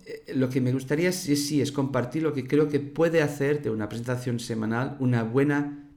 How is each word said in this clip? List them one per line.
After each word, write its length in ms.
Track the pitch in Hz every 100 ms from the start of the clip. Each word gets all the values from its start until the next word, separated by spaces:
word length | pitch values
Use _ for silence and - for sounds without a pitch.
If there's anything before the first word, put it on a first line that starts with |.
| -
eh, 280 | - - 127
lo 140 | 127
que 100 | 131
me 140 | 127
gustaría 340 | 131 131 147 180
es, 220 | 180 -
es, 180 | 143 -
sí, 140 | 151
es 100 | 123
compartir 500 | - 131 131 123 160
lo 120 | 156
que 120 | 143 127
creo 220 | 147 147
que 140 | 143
puede 400 | 143 - 165 165
hacer 400 | 147 147 139 147
de 80 | 117
una 180 | 110 104
presentación 540 | 117 120 123 123 120
semanal 560 | - 110 110 117 139 143
una 240 | 127 123
buena 640 | 113 120 143 143 143 - -